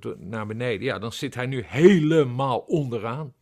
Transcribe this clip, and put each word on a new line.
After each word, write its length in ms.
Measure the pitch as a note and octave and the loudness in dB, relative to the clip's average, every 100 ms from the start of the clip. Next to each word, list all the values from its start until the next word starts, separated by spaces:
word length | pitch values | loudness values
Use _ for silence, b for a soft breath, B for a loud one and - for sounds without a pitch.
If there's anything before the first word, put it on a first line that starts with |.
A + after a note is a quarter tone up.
| A2 - | -10 -12
naar 300 | F#2 A2 G#2 | -10 -8 -8
beneden. 360 | A2 B2 G2+ B2+ | -6 -4 -4 -4
Ja, 120 | G2 | -6
dan 140 | A2 | -8
zit 220 | - C#3 | -8 -8
hij 120 | A#2+ B2+ | -6 -6
nu 160 | C3+ G2+ | -6 -6
helemaal 920 | C3 F3+ F#3 D3+ D#3+ C3 B2 C3+ A#2 | 6 8 8 4 4 2 0 -2 -2
onderaan. 720 | - F3+ C3+ A#2 A2 B2+ D3 - | 0 -2 -2 -4 -6 -8 -10 -16